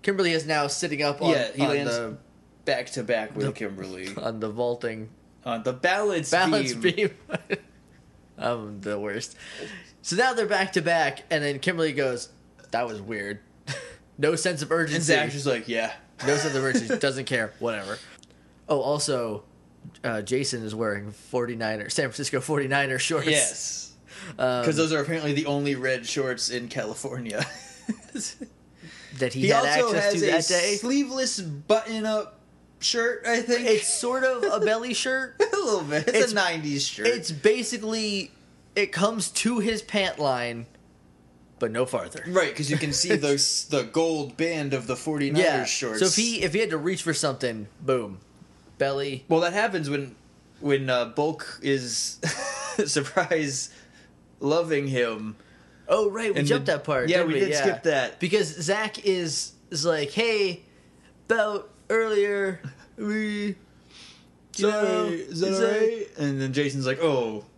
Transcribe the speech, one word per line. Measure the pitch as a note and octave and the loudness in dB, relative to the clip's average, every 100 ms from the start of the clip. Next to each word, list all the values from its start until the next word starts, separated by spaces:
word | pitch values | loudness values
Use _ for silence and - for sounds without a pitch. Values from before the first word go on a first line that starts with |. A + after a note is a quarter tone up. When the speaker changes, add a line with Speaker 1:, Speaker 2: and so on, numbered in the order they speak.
Speaker 1:
Kimberly | - G3 F3+ | 0 2 2
is | D#3+ D3+ | 2 0
now | D3+ C#3+ | 0 0
sitting | - E3+ D3 | -2 -4 0
up | D3 C#3+ | -2 2
on, | D3 | 2
Speaker 2:
Yeah, | D3 A2+ | 2 0
he | C3 | 0
Speaker 1:
on | C#3 | 2
Speaker 2:
lands | C#3+ B2 A#2 | 2 0 -2
Speaker 1:
the, | A2+ - - - - _ | -4 -10 -16 -20 -20 _
Speaker 2:
back | - B2+ B2 | -2 -2 -2
to | - | -6
back | A2 A#2 G#2+ G#2 | 0 0 0 -2
with | G#2 | -4
Speaker 1:
the, | |
Speaker 2:
Kimberly. | C3+ G#2+ G2 F#2+ F#2 F#2+ G2+ | -2 -8 -6 -10 -8 -8 -6
Speaker 1:
on | A#2 A2 | -6 -4
the | A2 | -6
vaulting. | G#2+ A#2+ A#2+ B2 A2 A2 - - - | -2 -2 -2 -4 -6 -12 -16 -20 -12
Speaker 2:
On | B2+ A#2 | -6 -4
the | A#2+ | -4
balance | B2+ F3 F#3+ G#3 F3 D3 | 0 0 2 2 0 2
Speaker 1:
Balance | F3 F#3 - C3 | 4 4 4 2
Speaker 2:
beam. | A#2+ F#3 | 2 0
Speaker 1:
beam. | - G#3 - - | 2 -2 -2 -10
<laughs> | - - - - - - - - - - - | -10 -6 -8 -8 -20 -20 -20 -20 -20 -20 -6
I'm | A#2 A#2+ G#2+ G#2 | -4 -4 -6 -10
the | G2+ G#2 | -6 -6
worst. | G#2 G#2 - - - - - - - - | -4 -6 -10 -14 -18 -14 -14 -14 -18 -14
So | - F3 | -4 2
now | B3+ | 2
they're | A#3 G3+ | 2 0
back | G3 F#3+ | 2 2
to | F#3+ | 0
back, | E3 E3+ C#3+ C#3 - | 2 2 2 -2 -2
and | D#3+ | 0
then | D3 C#3 | 0 0
Kimberly | F3 E3+ D#3+ | -2 0 0
goes, | C#3 C3+ B2 - - - - - | 0 -2 -2 -8 -18 -20 -20 -6
"That | A2+ A#2+ | -4 -2
was | G#2+ | -6
weird." | G2 G#2+ G2+ G#2 - _ - | -8 -8 -6 -10 -12 _ -12
<laughs> | C3 - - - - | -10 -12 -18 -20 0
No | D3 | 0
sense | D#3+ F#3 D#3+ | 2 -2 -2
of | - | 0
urgency. | E3 D#3 D3+ | 0 2 0
Speaker 2:
And | |
Zach's | D#3+ D#3 A#2+ | 4 2 2
just | C#3 C#3 | -2 -2
like, | A#2+ A#2 | -2 0
"Yeah." | A2+ A2 - - - B2+ | -2 -2 -6 -18 -4 0
Speaker 1:
No | C#3+ | 2
sense | D#3 | 2
of | C3+ | 0
urgency. | C3 B2+ A2 A#2 | 2 0 0 0
Speaker 2:
<laughs> | |
Speaker 1:
Doesn't | C#3 B2+ C3+ | 0 -2 -2
care. | B2+ G#2+ - | -2 -2 -4
Whatever. | A#2 G#2+ G2 - - - - - - _ - | -4 -4 -6 -10 -12 -20 -20 -20 -20 _ -2
Oh, | D3 | 0
also, | B2+ D3 D3+ C3 A#2 G#2 - - - - - - | 2 0 0 -2 -2 -6 -10 -20 -20 -20 -20 -8
uh, | B2 A2 | -4 -4
Jason | G2 B2+ C3+ B2 | 0 0 0 -4
is | A2 | -6
wearing | A2 A2 G2+ G#2 | -4 -2 -2 -8
forty-niner, | G2+ - B2+ A#2+ A2+ A2+ G#2+ G#2 | -16 -6 -4 -2 -4 -4 -4 -4
San | - C3+ | -2 -2
Francisco | A2+ C#3 C3+ | -4 -4 -2
forty-niner | C3 D3 C3+ C#3 C#3 C3 | 0 -2 2 0 2 0
shorts. | - D#3+ D#3 | 0 0 4
Speaker 2:
Yes. | D3+ B2+ - - - - - - - - C3+ | 4 2 -2 -8 -8 -12 -20 -20 -18 -16 -2
Speaker 1:
Um, | B2+ B2 | 0 2
Speaker 2:
'Cause | A#2+ D3 | 0 2
those | D#3+ | 2
are | D#3 | 0
apparently | C#3+ D#3+ D3+ | 0 -2 0
the | C#3+ | 0
only | D3+ C#3+ C#3+ | 0 0 0
red | C3 C3 B2+ A#2 | 0 0 0 -2
shorts | - C3 B2 - | -2 -2 -2 -2
in | B2 A#2 | -4 -4
California. | C3+ G#2+ A2 C#3 B2+ A2+ G#2+ C#3 - - - - G#3+ - | -6 -6 -6 -8 -6 -6 -4 -4 -8 -16 -14 -8 -8 -8
<laughs> | D4 - - C4+ - - - E3 - - C3 | -10 -10 -10 -18 -18 -20 -20 -20 -20 -18 -4
Speaker 1:
that | B2+ | -4
he | B2+ | 0
Speaker 2:
He | C3+ | 4
Speaker 1:
had | C#3 C#3 D3+ | 4 6 4
Speaker 2:
also | - | 4
Speaker 1:
access | E3 | 4
Speaker 2:
has | - F3 | 2 2
Speaker 1:
to | F#3+ | 4
Speaker 2:
a | |
Speaker 1:
that | E3 E3 | 2 4
day. | F3+ F3+ G3+ | 2 2 0
Speaker 2:
sleeveless | A#3 C#4 C4+ C4 B3+ - | 2 2 0 -2 -2 -2
button-up | E3+ C#3+ D3+ A3 A3 A3 G#3+ G#3+ G#3+ - - - - _ | -6 -10 2 2 2 -4 0 -2 -4 -14 -20 -20 -20 _
shirt, | - A#3 A#3 A#3+ A#3 | -2 2 0 0 0
I | A#3 | 0
think. | A#3 A#3+ A#3+ | 2 2 4
Speaker 1:
It's | G#3+ - - | 4 4 -2
sort | A#3+ C4 | 0 2
of | C4 B3 | 2 2
a | F#4+ G#3+ | 2 2
belly | G#3+ A3+ B3 | 2 2 0
shirt. | A#3 C4 C4 B3+ - A4 | -2 0 -2 -2 0 2
Speaker 2:
<laughs> | |
A | G4+ | 2
little | E4+ G3+ | 0 0
bit. | D3+ D3+ F#3+ | 0 0 2
It's | A3 | 4
Speaker 1:
It's, | A#3 | 4
Speaker 2:
a | G#3 | 4
nineties | F#3 E3 D3+ C#3 C3+ | 2 0 -2 -2 -2
shirt. | - A3 | 0 0
Speaker 1:
it's | A#3+ E3 | 0 -4
basically, | D3+ G#3 B3 A#3 A#3 A3 A3 G#3+ G3+ F3+ - - - - | 2 4 4 -2 -4 -4 -2 -2 -2 -6 -14 -20 -20 -6
it | - G3+ | -2 0
comes | - G3+ A3+ F3 | 2 2 2 -4
to | - A3 A#3+ | -2 0 0
his | G#3 A3 | 0 -2
pant | - G#3 F#3+ - | -2 0 0 0
line, | C#3+ B2+ A#2+ A#2 A#2+ - - - - _ - _ - - | 0 0 -2 -6 -12 -18 -20 -20 -20 _ -20 _ -20 -4
but | A#2 | -2
no | A#2 B2+ | 0 0
farther. | A2+ F2 B2 E3 | -2 -6 -10 0
Speaker 2:
Right, | F3+ D3+ | 2 2
'cause | D3 C#3+ | -2 0
you | D#3+ | 0
can | D3+ | 0
see | C#3 F3+ | 0 2
Speaker 1:
<laughs> | D#3+ | 2
Speaker 2:
the, | C#3+ C#3 - - - | 4 4 2 0 0
the | C#3+ | -2
gold | A2+ D#3+ E3 D#3 C#3 A#2+ | 0 2 2 0 -4 -2
band | E3 D#3+ C#3 | -2 0 -2
of | C3+ A2+ | -2 -2
the | B2 | -6
forty-niners | - D3+ C#3 D3 | -2 -2 2 4
Speaker 1:
Yeah. | F3 C3 | 4 4
Speaker 2:
shorts. | A2+ - B2 A2 | 0 -2 -2 2
Speaker 1:
So | F#3 | 2
if | - | 4
he, | A#3 A3+ | 0 0
if | F#3 | 0
he | F3+ | 0
had | A3+ | 0
to | D#3+ | 0
reach | D#3+ F#3 | -2 -2
for | E3+ | -2
something, | D#3 D3+ B2+ B2 A2 G#2 - | 0 0 0 -4 -4 -10 -8
boom, | C3+ B2+ G#2 F#2+ - - - - - - | 0 0 0 -10 -18 -20 -20 -20 -20 -2
belly. | C#3 C#3 C#3+ C3 - | 0 0 -4 -6 2
Speaker 2:
Well, | D#3+ | 4
that | E3+ | 4
happens | G3 A3 F#3+ C#3+ | 2 2 0 -2
when, | C#3+ C3+ - - - - - | -4 -4 -14 -20 -20 -20 -6
when, | C#3+ C#3 C3+ | 2 2 4
uh, | B2 A#2 | 0 0
Bulk | A2+ D3+ D#3 - - | 0 0 -2 -10 -6
is | C#3 C3+ B2 A2+ - - | 0 0 0 -4 -6 -4
<laughs> | D#3 - - - - - | -6 -4 -6 -6 -6 -2
surprise | D3+ D3+ C3+ - E3 E3 D3 C3+ - - - - - - - - | 0 0 2 0 2 2 0 -4 -8 -12 -20 -20 -20 -20 -20 -6
loving | C#3 D#3+ E3 D3 C#3 | 0 2 2 0 0
him. | C3 A#2+ A2 G#2+ G#2+ - - - - - | 0 0 -2 -8 -10 -20 -20 -20 -20 2
Speaker 1:
Oh, | G3 G#3 | 2 4
right, | G#3 A3+ | 0 -2
we | G3 | 0
Speaker 2:
And | C#3+ | 2
Speaker 1:
jumped | D3 C#3 | 2 2
Speaker 2:
the | |
Speaker 1:
that | D3+ | -2
part, | - C#3 B2+ | 0 0 2
Speaker 2:
Yeah, | F3+ | 2
Speaker 1:
didn't | E3 | 4
Speaker 2:
we | |
Speaker 1:
we? | C#3+ | 2
Speaker 2:
did | E3 | 2
Speaker 1:
Yeah. | D3 | 2
Speaker 2:
skip | C#3 - | 2 2
that. | E3 C#3+ A#2+ - | 2 2 0 -2
Speaker 1:
Because | F3 G#3 E3+ | 0 2 0
Zach | D#3 D#3 G3+ G#3+ - G#3 | -2 0 0 0 -2 0
is, | F#3 E3 C#3 - - - | 0 0 -4 -6 -12 -8
is | D3+ E3 | -2 0
like, | D#3+ C#3+ | 2 0
"Hey, | - A#3 G#3+ G3 F3 - - - - - - - | 0 2 2 0 -2 -12 -20 -20 -20 -20 -20 0
about | A3+ G#3+ G3+ - - _ | 2 2 0 -8 -20 _
earlier, | A3+ A3 G#3 G3+ G3+ G3 F3+ - - - - | 2 4 2 2 2 -2 -4 -10 -16 -20 -8
we, | G#3 G#3+ G#3+ G#3 G#3 | -4 -2 -2 -2 -4
you | G3 - - - - - - - _ _ | -6 -12 -20 -20 -20 -20 -20 -20 _ _
Speaker 2:
Sorry, | - G#3 G#3+ G3+ | 0 2 2 2
Speaker 1:
know, | F3+ F3 | 2 0
Speaker 2:
is | E3+ - E3 | -2 -6 -2
that | F#3+ | 0
Speaker 1:
is | F#3+ | 4
that | A3+ | 4
Speaker 2:
all | G#3+ | 4
right?" | A3 A3+ G3+ - | 2 2 -8 -4
And | C#3+ C3+ | -2 0
then | C3+ | 0
Jason's | C3 C#3+ C3+ C3 | 0 0 0 -2
like, | C3 | 2
"Oh." | E3 C3+ A#2 G#2+ - | 2 2 0 -4 -10